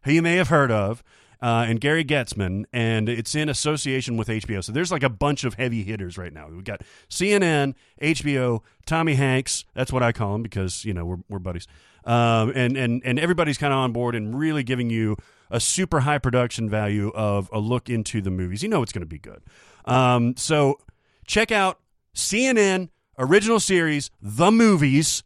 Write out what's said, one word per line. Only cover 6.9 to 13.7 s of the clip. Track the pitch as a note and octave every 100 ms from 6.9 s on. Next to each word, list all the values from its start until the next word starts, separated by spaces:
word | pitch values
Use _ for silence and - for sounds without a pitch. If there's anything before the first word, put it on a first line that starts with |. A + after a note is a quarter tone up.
| - _
C | - F#3+
N | G#3
N, | F3+ D3+ C#3 C3 _ _
H | D3 E3
B | D3 C3+
O, | B2+ A2+ _ _ -
Tommy | D#3+ E3 C3+
Hanks. | C#3 C3 - - - -
That's | C3
what | B2
I | A#2+
call | A2+ G#2 G#2
him |
because, | A2+ G2 F#2+ - G#2+
you |
know, | F2+ E2+
we're, | F2+ -
we're | G2+
buddies. | F2+ F2 - - _ _ -
Um, | A#2+ A#2 A2+ A2 C3
and, | B2 C3+
and, | B2 A#2+ B2+
and | B2+
everybody's | E3+ F3 D#3 C3+
kinda | D3